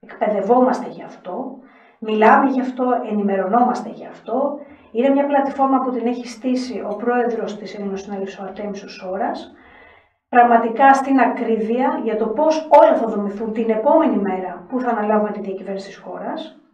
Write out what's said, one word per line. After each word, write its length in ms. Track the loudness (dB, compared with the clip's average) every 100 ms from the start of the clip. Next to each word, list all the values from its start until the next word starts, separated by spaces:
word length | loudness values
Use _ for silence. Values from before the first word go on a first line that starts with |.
εκπαιδευόμαστε 880 | -20 -4 -2 -2 2 4 4 0 -6
γι' 140 | -14
αυτό, 560 | -16 -16 -12 -10 -10 -14 -20 _ _ _
μιλάμε 520 | -4 4 6 6 4
γι' 100 | 0
αυτό, 240 | -4 -4 -2 -2 -2
ενημερωνόμαστε 760 | -2 0 0 2 2 2 0 -8
γι' 180 | -14 -16
αυτό. 520 | -16 -6 -4 -4 -6 -14 -20 _
Είναι 160 | 0 2
μια 180 | 2 2
πλατφόρμα 520 | 0 0 0 2 2
που 100 | 0
την 160 | -2 -2
έχει 220 | -4 -8
στήσει 560 | -8 -2 -2 -4 -8 -8
ο 60 | -4
πρόεδρος 640 | -2 0 0 -2 -6 -8
της 160 | -12
Ελλήνος 260 | -8 -6 -6
Συνέλευσης, 380 | -8 -8 -8 -10
ο 40 |
Αρτέμις 400 | -14 -10 -10 -10
ο 60 | -12
Σόρας, 640 | -14 -10 -6 -6 -6 -12 -20 -20 -20 -20 _ _ _ _
πραγματικά 680 | 4 6 6 2 4 6
στην 260 | 6 4 2
ακρίβεια 800 | 2 0 -2 -2 0 0 0 -2
για 140 | -2 -2
το 100 | -2
πώς 420 | 0 2 0 6 8
όλα 140 | 8 4
θα 100 | 0
δομηθούν 460 | -4 -4 -6 -6
την 180 | -4 -2
επόμενη 460 | 0 2 2 2 0
μέρα 500 | -2 -4 -6 -12 -8
που 120 | -4
θα 100 | -2
αναλάβουμε 400 | -2 0 0 0
τη 100 | -4
διακυβέρνηση 460 | -8 -10 -8 -10 -10
της 120 | -16
χώρας. 600 | -16 -12 -10 -10 -12 -18 _